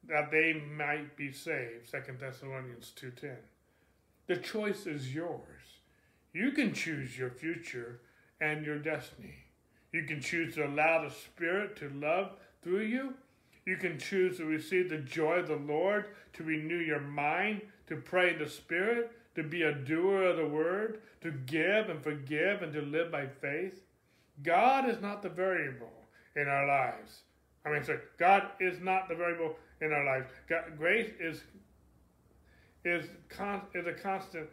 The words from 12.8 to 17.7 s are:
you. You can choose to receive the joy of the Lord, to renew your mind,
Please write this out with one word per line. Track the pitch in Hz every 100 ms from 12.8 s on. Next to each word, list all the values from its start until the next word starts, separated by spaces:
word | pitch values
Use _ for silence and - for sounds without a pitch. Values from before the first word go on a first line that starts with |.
you. | 220 247 269 262 - _ _ - -
You | 185
can | 175 151
choose | - 196 180 -
to | 156
receive | 156 - 185 180
the | 156
joy | 131 156 156 180
of | 156
the | 147
Lord, | 143 151 185 208 202 - -
to | -
renew | 160 156 156 170
your | 160 147
mind, | 143 143 147 170 202 208 -